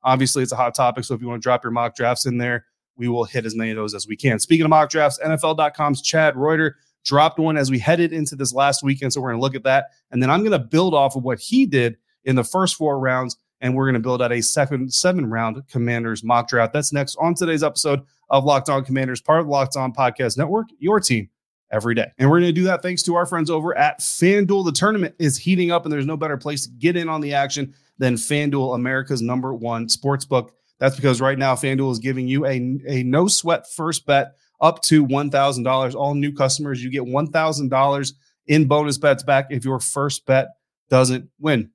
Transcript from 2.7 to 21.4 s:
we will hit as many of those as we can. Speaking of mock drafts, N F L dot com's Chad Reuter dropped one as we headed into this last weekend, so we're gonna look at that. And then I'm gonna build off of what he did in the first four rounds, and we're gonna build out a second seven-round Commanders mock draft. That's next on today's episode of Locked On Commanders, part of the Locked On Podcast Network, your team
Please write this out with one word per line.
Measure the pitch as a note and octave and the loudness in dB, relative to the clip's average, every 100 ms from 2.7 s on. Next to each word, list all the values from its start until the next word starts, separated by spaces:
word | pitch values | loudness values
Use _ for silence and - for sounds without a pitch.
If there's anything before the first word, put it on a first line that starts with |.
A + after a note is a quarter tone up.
| _ _ _ | _ _ _
we | A#2+ | -4
will | A#2+ | -2
hit | A2 C3 A2+ | -2 -4 -6
as | A2 | -6
many | A2+ | -6
of | A2 | -4
those | G#2+ | -6
as | G#2 G#2 | -8 -10
we | G#2+ | -2
can. | C#3+ A2 | 0 0
Speaking | - D#3+ D#3 | 2 2 4
of | |
mock | D#3 D3 | 4 4
drafts, | D#3+ D3 C3 | 2 0 0
N | D#3 | -4
F | D#3 | -2
L | D#3+ D#3 | -2 0
dot | D3+ | -2
com's | - D3 C3+ | 0 -2 -2
Chad | - D#3+ D#3 C3 | 0 2 2 2
Reuter | C#3+ D#3+ D#3 - _ _ - | 0 2 0 -4 _ _ 0
dropped | C#3+ D#3+ D#3+ | 4 4 2
one | D#3+ D#3 | 0 0
as | C3+ | 0
we | C3 | 0
headed | A2 F3 E3+ | 2 2 2
into | D#3+ D3 C#3+ | 0 -6 -4
this | C3+ | -4
last | B2 C#3 C#3 | 2 2 2
weekend, | C#3 C3+ C#3 | -2 -2 -4
so | C#3+ | -4
we're | B2+ | -4
gonna | A#2 | -2
look | C3+ C3 | -2 -2
at | |
that. | C3 C3+ - _ _ | 2 2 0 _ _
And | B2 | -2
then | C3 | 2
I'm | E3 | 2
gonna | G#3+ F3 | 2 0
build | A2+ D#3+ F#3 | 2 2 2
off | D#3 C#3 C3+ | 2 2 0
of | |
what | B2+ A#2 | -4 -6
he | - B3 C4 | 0 2 2
did | C3+ A#2+ A2+ _ _ C3 | 2 0 -2 _ _ 0
in | B2+ | 0
the | |
first | A#2 F#3 F#3 - | 0 0 0 0
four | D#3 C#3 | -2 0
rounds, | C3 B2+ B2 - _ _ | 0 -2 -4 -10 _ _
and | B2+ C3 | -2 0
we're | C3+ | 2
gonna | B2 | 0
build | A#2+ B2 | 0 -2
out | A#2+ | 0
a | A#2+ | 0
second | A#2 - C#3 C#3 C3 | 0 0 -2 -2 -2
seven-round | - F3+ F#3 B2 A2+ A2+ A#2 C#3 | 0 0 0 -2 -2 -4 -6 -8
Commanders | C3 A#2 A#2 A2+ G#2+ | -4 -2 -2 -4 -6
mock | A2+ A#2+ A#2 | 0 0 2
draft. | B2 A2+ | 0 2
That's | D3 C#3+ | 0 -2
next | C#3+ C#3 - | -2 -4 -2
on | E3 E3 | -2 0
today's | F3 D#3 | 0 0
episode | D3+ D3 D3+ C#3 - _ _ | 0 0 0 -2 -4 _ _
of | C3+ | 2
Locked | C#3 C#3 C3+ | 4 2 2
On | C#3 | -4
Commanders, | C3+ C3 C3 B2 | -2 -2 -2 -4
part | - D#3+ | 2 2
of | D#3 | 2
the | |
Locked | C#3+ C3 C#3 | 0 0 -2
On | C3 | -4
Podcast | A#2+ B2+ - B2 B2+ | 0 -2 0 -4 -2
Network, | D3+ G#3 A3+ _ | -2 -2 -4 _
your | D#3+ G#3 | 0 2
team | F#3 A#2 G2 _ | 2 -2 -4 _